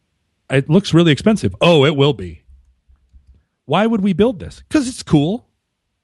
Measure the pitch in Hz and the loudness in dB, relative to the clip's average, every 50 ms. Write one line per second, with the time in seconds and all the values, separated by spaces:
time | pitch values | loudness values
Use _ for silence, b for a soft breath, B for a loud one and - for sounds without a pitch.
0 | _ _ _ _ _ _ _ _ _ - 131 139 135 - 151 202 202 - - 165 | _ _ _ _ _ _ _ _ _ -2 -2 -2 0 2 0 0 0 2 2 2
1 | 175 165 143 - - 208 226 - - 101 - - - 170 170 147 135 139 147 139 | 4 4 2 0 0 0 0 0 -2 -6 -4 0 2 2 4 4 4 2 2 2
2 | 139 151 131 104 95 85 80 - _ _ - - _ _ _ _ _ _ _ _ | 0 0 0 -4 -8 -14 -16 -18 _ _ -20 -20 _ _ _ _ _ _ _ _
3 | _ _ _ - _ _ - _ _ _ _ _ _ - 143 185 214 226 233 202 | _ _ _ -20 _ _ -20 _ _ _ _ _ _ -4 -2 0 0 0 0 -2
4 | 190 208 180 156 208 254 220 165 - - - - - - - 311 247 254 247 - | -2 -2 0 0 0 -2 -2 -6 -12 -16 -18 -20 -10 -4 -2 -2 -2 -2 -8 -12
5 | - - 165 147 143 165 214 254 - _ _ _ _ _ _ _ _ _ _ _ | -6 0 0 0 2 0 -4 -6 -10 _ _ _ _ _ _ _ _ _ _ _